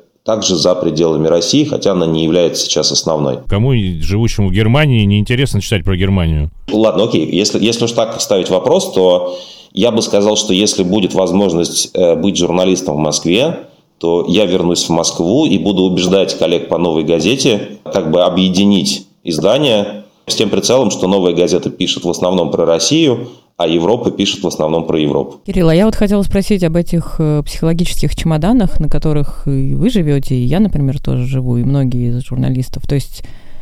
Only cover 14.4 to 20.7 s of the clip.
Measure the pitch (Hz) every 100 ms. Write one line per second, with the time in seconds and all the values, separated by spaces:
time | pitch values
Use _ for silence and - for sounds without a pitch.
14.4 | 101 92 87 87 - 82 82 - 85 120
15.4 | 156 101 90 92 92 90 90 95 87 -
16.4 | 80 85 - 85 87 80 78 82 82 135
17.4 | 135 104 - - - 98 80 85 90 87
18.4 | 95 90 101 101 76 - - _ - 78
19.4 | 95 123 151 107 101 - - _ - -
20.4 | 104 98 -